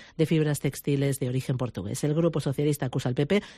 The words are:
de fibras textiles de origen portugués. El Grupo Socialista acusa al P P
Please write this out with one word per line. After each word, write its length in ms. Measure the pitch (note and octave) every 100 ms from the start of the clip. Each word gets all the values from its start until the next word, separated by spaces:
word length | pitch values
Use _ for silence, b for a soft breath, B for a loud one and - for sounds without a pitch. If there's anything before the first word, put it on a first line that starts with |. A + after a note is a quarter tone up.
| B B
de 80 |
fibras 360 | D#3 D#3+ D3+ C#3+
textiles 580 | C#3+ - - C#3+ C#3 C3+
de 100 | B2+
origen 300 | C3 - C3
portugués. 460 | B2 - F#2+ B2
El 100 | D3
Grupo 260 | D3+ E3+ D#3+
Socialista 460 | D3 C3+ D3 C#3+ C3
acusa 220 | C#3 C3
al 60 |
P 120 | B2+ C#3+
P 160 | G3+ -